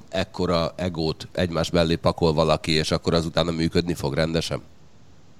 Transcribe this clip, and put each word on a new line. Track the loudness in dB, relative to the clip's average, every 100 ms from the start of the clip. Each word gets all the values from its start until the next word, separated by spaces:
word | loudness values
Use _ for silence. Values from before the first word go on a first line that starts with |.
| -6
ekkora | -4 -4 -4 -2 0 -2 -4
egót | -6 -2 -4 -4 -8
egymás | -4 -2 -2 0
mellé | 2 2
pakol | 2 0 2 2
valaki, | 4 2 2 2
és | 0 0
akkor | -2 0
az | 0 0
utána | 0 0
működni | 0 0 0 0
fog | -4 -2
rendesen? | 0 0 0 -2 -6 -10 -20 -20 -20 -20 -20 -20 -20